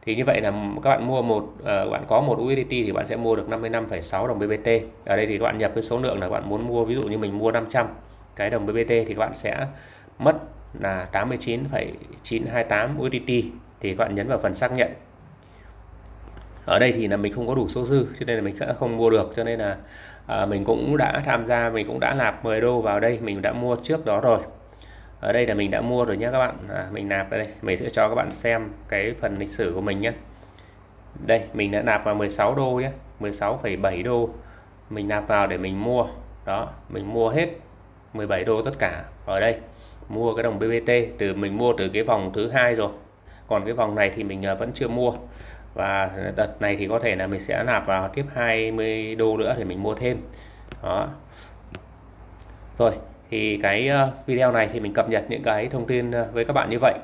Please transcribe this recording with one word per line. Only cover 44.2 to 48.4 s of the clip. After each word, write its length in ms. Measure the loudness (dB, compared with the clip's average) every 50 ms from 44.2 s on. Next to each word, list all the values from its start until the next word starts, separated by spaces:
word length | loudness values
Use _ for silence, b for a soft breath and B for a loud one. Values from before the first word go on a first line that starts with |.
| -6
mình, 220 | -6 -4 -4 -2
à, 80 | -2 -2
vẫn 160 | -2 -2 -6 -4
chưa 140 | -4 -2 -2
mua. 240 | 0 2 2 2 0 -2 -10 B B B B B B B B B -6
Và 360 | -4 -2 0 2 0 0 0 -2 -4 -6 -4 0
đợt 260 | 0 0 0 0 -2 0
này 140 | 0 0
thì 120 | 0 0 0
có 100 | 0 0
thể 180 | 2 2 0
là 100 | 0 0
mình 140 | -2 -2 -4
sẽ 240 | -2 -2 -2 0 2
nạp 220 | 2 2 0 2
vào 220 | 2 0 0 0 -2
tiếp 160 | -4 -4 -6 -4 -2
hai 360 | -2